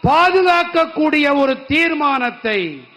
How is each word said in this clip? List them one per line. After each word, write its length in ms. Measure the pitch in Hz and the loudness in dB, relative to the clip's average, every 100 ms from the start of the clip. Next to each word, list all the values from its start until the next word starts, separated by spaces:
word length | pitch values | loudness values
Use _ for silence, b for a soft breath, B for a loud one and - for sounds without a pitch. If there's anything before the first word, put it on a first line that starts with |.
பாதுகாக்கக்கூடிய 1300 | 247 302 359 370 359 349 349 339 320 311 302 302 285 285 | 2 2 4 2 2 2 0 -2 -2 0 0 2 0 2
ஒரு 280 | 269 262 - | 0 -2 -2
தீர்மானத்தை 1200 | 302 330 311 285 269 247 240 226 208 170 143 123 | 0 0 0 -2 -2 -4 -6 -4 -4 -4 -10 -20